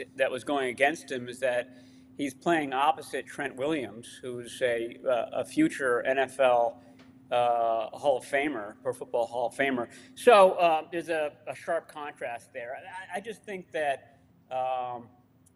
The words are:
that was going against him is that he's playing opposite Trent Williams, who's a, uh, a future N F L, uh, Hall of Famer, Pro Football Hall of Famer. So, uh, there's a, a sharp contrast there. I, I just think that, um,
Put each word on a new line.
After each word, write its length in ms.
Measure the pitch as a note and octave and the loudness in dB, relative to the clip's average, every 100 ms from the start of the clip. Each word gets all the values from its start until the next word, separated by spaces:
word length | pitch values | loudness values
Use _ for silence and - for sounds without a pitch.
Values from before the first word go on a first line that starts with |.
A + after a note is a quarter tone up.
| C3 C3 | -8 -2
that 140 | C3 | -2
was 140 | B2+ | -2
going 240 | C#3 C#3 C3 | -4 -2 0
against 420 | A2+ C#3 D#3+ - | 4 2 2 -8
him 180 | C3 B2 | -8 -8
is 120 | A2+ | -4
that 300 | B2+ A#2+ A#2+ - - - - - | -2 -2 -4 -12 -20 -20 -16 -6
he's 180 | C#3+ | -6
playing 380 | - E3+ E3 C#3 | -2 0 0 0
opposite 540 | C3 D3+ D#3 C#3 C#3 B2 | 2 2 2 -4 -8 -8
Trent 300 | - C#3 B2 | -8 -8 -4
Williams, 640 | C#3+ D#3 G#2+ A2 - - | -2 -2 -4 -12 -18 -14
who's 380 | B2+ A#2+ A#2 - | -12 -10 -10 -2
a, 340 | B2+ A#2 A#2 - C3 | 0 0 -4 -6 -2
uh, 320 | A#2+ A2+ B2+ | -2 -2 -4
a 40 | |
future 580 | B2 D3+ D#3+ - C3 A#2+ C3 | -4 2 0 2 0 2 2
N 120 | C3+ | 0
F 200 | C3 - | 0 4
L, 420 | B2+ A#2+ A#2 - - - - - - | 4 6 2 -2 -20 -20 -20 -16 -2
uh, 580 | B2 A#2+ A#2 A#2 A2+ A2 | 2 2 2 2 0 -2
Hall 280 | B2 C#3+ B2 | -2 0 0
of 60 | |
Famer, 500 | - C#3 D3+ A#2+ G#2 - | 0 0 0 -4 -8 -8
Pro 100 | C3+ | -6
Football 340 | A#2+ C#3 A#2+ A#2 | -6 -2 -2 0
Hall 200 | A#2+ A#2 | -2 -4
of 60 | |
Famer. 340 | - C#3 B2+ A#2 - - | 0 0 0 -6 -10 -20
So, 380 | - B3 G#3 F#3+ | 2 8 10 10
uh, 300 | - E3+ D#3 D#3 | 6 2 2 -2
there's 160 | E3+ D#3 | -8 -4
a, 240 | D#3+ D3 - - | -2 -2 -6 -16
a 80 | |
sharp 340 | C3 F#3 E3 - | -12 -4 -4 -6
contrast 640 | D3+ C#3+ - C3+ A#2 - | -12 -10 -8 -10 -10 -12
there. 240 | C3 A#2+ C3+ F#3 F#3 F#3 | -12 -10 -12 -14 -16 -10
I, 60 | F#3 | -10
I 20 | |
just 220 | A3 G3+ | -10 -14
think 280 | G#3+ F#3 - | -10 -12 -6
that, 460 | D#3+ D3 C3+ - _ _ _ - | -2 -2 -2 -8 _ _ _ -8
um, 580 | C3 B2+ B2+ B2 A#2+ A2+ _ _ _ _ | -4 -4 -4 -6 -8 -14 _ _ _ _